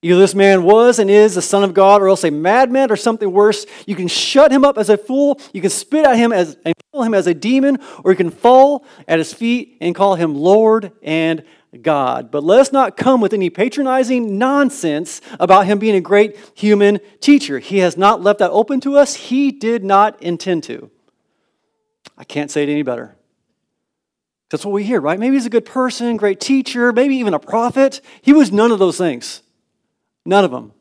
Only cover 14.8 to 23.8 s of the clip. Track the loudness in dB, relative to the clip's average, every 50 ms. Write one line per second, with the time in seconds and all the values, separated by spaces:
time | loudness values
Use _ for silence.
14.8 | -6 -6 -6 -6 -8 -10 -14 -18 _ -20 -8 -6 2 4 4 4 6 2 -2 -2
15.8 | 0 0 0 0 0 2 2 2 2 2 -2 -14 -20 _ _ _ 0 0 2 4
16.8 | 4 2 2 0 _ _ _ _ 2 4 4 4 2 -2 -8 -10 -8 -4 -2 0
17.8 | 0 0 0 2 2 2 2 2 0 0 0 2 0 0 0 0 -2 0 -2 -4
18.8 | -4 0 2 2 2 2 0 -14 -10 -6 -4 -2 -2 -2 -4 -4 -4 -4 -4 -4
19.8 | -2 0 2 2 2 2 -2 _ -8 -8 -8 -6 -4 -4 -4 -4 -6 -10 -14 -16
20.8 | -16 -20 _ _ _ _ _ _ _ _ _ _ _ _ _ _ _ _ _ _
21.8 | _ _ _ _ _ -20 _ _ -20 _ -10 -10 -10 -6 -6 -6 -4 -2 -4 -4
22.8 | -4 -6 -8 -10 -10 -18 _ _ _ _ _ _ _ _ _ _ _ _ _ _